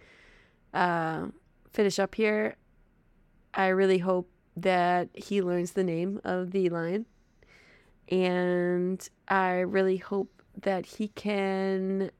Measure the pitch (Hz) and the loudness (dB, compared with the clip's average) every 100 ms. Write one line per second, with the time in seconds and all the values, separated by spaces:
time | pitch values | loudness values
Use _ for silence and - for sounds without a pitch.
0 | - - - - _ _ _ - 180 170 | -18 -20 -20 -20 _ _ _ -2 0 0
1 | 160 160 180 - _ _ _ - 202 180 | -2 -4 -8 -12 _ _ _ 0 2 2
2 | 196 - 220 214 220 - _ _ _ _ | -2 0 0 0 -2 -6 _ _ _ _
3 | _ _ _ _ _ - 190 185 190 185 | _ _ _ _ _ 0 2 4 4 4
4 | 180 185 180 _ _ - 180 185 175 180 | 2 0 -2 _ _ -4 0 2 4 2
5 | 170 - - 202 180 180 175 - 185 165 | 0 -8 -4 0 0 0 -2 -2 -2 0
6 | 180 202 - 180 180 196 185 170 165 196 | -2 -4 -4 -4 -2 0 0 0 -2 -4
7 | 233 _ _ _ - - - - _ _ | -6 _ _ _ -20 -20 -20 -20 _ _
8 | - 185 180 180 180 180 175 180 180 185 | -2 0 2 2 2 2 2 0 0 -4
9 | - _ - 196 185 180 180 190 190 190 | -8 _ -2 2 2 2 0 2 2 0
10 | - 202 190 _ _ - 196 190 - - | -4 -6 -6 _ _ -8 -4 -4 -4 -8
11 | 208 - 208 208 196 190 190 190 190 190 | -8 -6 -4 -2 -2 -2 -2 -2 -2 -2
12 | 190 | -4